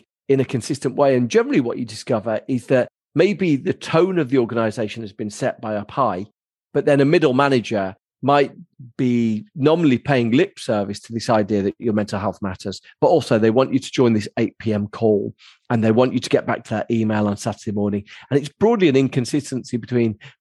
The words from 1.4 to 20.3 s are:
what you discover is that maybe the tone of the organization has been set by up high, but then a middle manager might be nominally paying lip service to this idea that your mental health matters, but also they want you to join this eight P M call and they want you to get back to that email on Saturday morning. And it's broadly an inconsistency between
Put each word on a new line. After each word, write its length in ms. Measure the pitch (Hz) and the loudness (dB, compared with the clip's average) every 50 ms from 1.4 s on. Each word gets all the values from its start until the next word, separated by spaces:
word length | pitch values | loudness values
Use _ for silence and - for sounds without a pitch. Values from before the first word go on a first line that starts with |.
| 233 285 269 160 | 2 2 0 0
what 180 | 120 117 - | 0 -2 -4
you 80 | - 120 | -6 -8
discover 540 | 107 107 - - - 123 107 101 117 107 107 - | -10 -10 -10 -6 -4 -4 -2 -2 -4 -4 -4 -4
is 200 | - 135 120 - | -4 -4 -4 0
that 200 | - 139 127 - - _ _ _ _ - | 2 2 2 2 0 _ _ _ _ 0
maybe 440 | 143 180 202 196 156 190 170 143 | 2 2 2 2 0 0 0 0
the 160 | 127 135 185 - | 0 0 -4 -6
tone 460 | - - - 160 165 180 190 185 170 | -6 -4 0 2 2 2 2 2 0
of 100 | 143 120 | -2 0
the 80 | 135 | 2
organization 640 | 131 117 101 - 117 113 110 - 127 110 104 - 117 113 | 0 0 0 0 -2 -2 -2 -2 -4 -6 -6 -8 -10 -14
has 80 | 101 | -12
been 180 | - - 110 104 | -10 -10 -10 -10
set 300 | - - 135 120 - - | -6 -4 -4 -4 -4 -4
by 160 | 117 110 107 | -8 -6 -6
up 160 | 104 104 - | -6 -8 -6
high, 360 | - 143 131 110 90 90 104 - _ _ _ _ _ _ _ _ - | -2 -2 0 0 -2 -4 -8 -12 _ _ _ _ _ _ _ _ -4
but 120 | 143 - | -2 2
then 160 | 147 143 139 | 2 4 4
a 40 | 139 | 4
middle 280 | 143 170 175 160 139 123 | 4 4 4 4 2 2
manager 600 | 131 143 139 135 120 98 - 117 101 95 95 95 _ _ _ _ - - | 2 2 2 2 0 0 -2 -4 -4 -4 -4 -8 _ _ _ _ -6 0
might 280 | 127 143 143 143 - - - - _ _ - 131 117 _ | 2 2 2 2 0 -2 -14 -20 _ _ -20 -20 -14 _
be 480 | - 131 123 120 120 117 113 107 107 - _ - | -2 -2 0 2 2 2 0 0 -2 -6 _ -4
nominally 440 | - 131 151 165 175 165 143 123 | 0 2 2 4 4 4 2 2
paying 340 | 110 - 147 139 123 120 113 | 2 0 0 0 0 2 2
lip 260 | 117 147 190 - - | 2 2 0 0 -4
service 440 | - - - 110 104 101 101 101 - | -10 -6 -4 -2 -2 -2 -4 -8 -12
to 100 | - - | -12 -10
this 180 | 113 113 - - | -10 -6 -2 0
idea 320 | 113 107 104 98 110 101 | 2 2 2 2 0 0
that 140 | 95 101 - | 0 -2 -4
your 140 | - 113 117 104 | -4 -4 -2 -2
mental 240 | 107 101 - 110 | -2 -2 -4 -4
health 240 | 95 101 98 92 - | -6 -4 -6 -6 -6
matters, 380 | 104 95 92 - - 101 92 - _ - - - | -8 -8 -8 -8 -10 -12 -12 -12 _ -16 -6 0
but 60 | 156 | 2
also 300 | - 175 147 - - 120 | 4 4 2 2 2 0
they 120 | 107 110 113 | 2 4 4
want 240 | 110 127 135 - 131 | 4 2 2 2 0
you 60 | 131 | -4
to 120 | - - | -4 -2
join 220 | - - 127 117 110 | 0 2 2 4 2
this 160 | 110 104 - - | 2 -2 -4 -4
eight 200 | - 113 98 - - | -4 -4 -4 -4 -6
P 140 | - 113 107 | -6 -4 -2
M 140 | 104 101 | -2 -4
call 480 | - - - 113 110 107 101 107 110 - _ - - _ _ _ - | -6 -6 -2 0 2 2 2 0 -4 -12 _ -20 -20 _ _ _ -2
and 140 | 123 113 110 | -2 0 2
they 80 | 110 | 2
want 220 | 110 117 127 131 - | 4 4 2 2 0
you 60 | 127 | -4
to 100 | - - | -4 0
get 160 | - - - | 0 0 0
back 180 | 123 117 - - | 0 -6 -6 -6
to 60 | - | -6
that 200 | 113 104 - - | -6 -4 -4 -2
email 380 | 117 113 110 107 107 107 107 | -2 -2 0 0 0 0 0
on 80 | 101 101 | 0 -2
Saturday 380 | - - 113 101 - - 113 101 | -2 -4 -8 -8 -6 -8 -6 -4
morning. 320 | 104 101 101 101 101 101 - - - - - | -2 -2 -2 -2 -4 -6 -8 -18 -18 -8 -2
And 80 | 135 143 | -2 -2
it's 80 | 143 | -2
broadly 400 | 147 _ - 196 220 240 208 185 | -2 _ 0 2 2 4 4 4
an 80 | 151 127 | 4 4
inconsistency 800 | 135 135 131 - 139 117 - - 147 131 - 135 120 - - 123 | 4 2 2 0 -2 -4 -2 -2 -4 -4 -4 -8 -8 -8 -6 -8
between 420 | 113 110 - 123 120 117 113 104 - - - | -8 -6 -2 0 0 0 0 -2 -4 -12 -20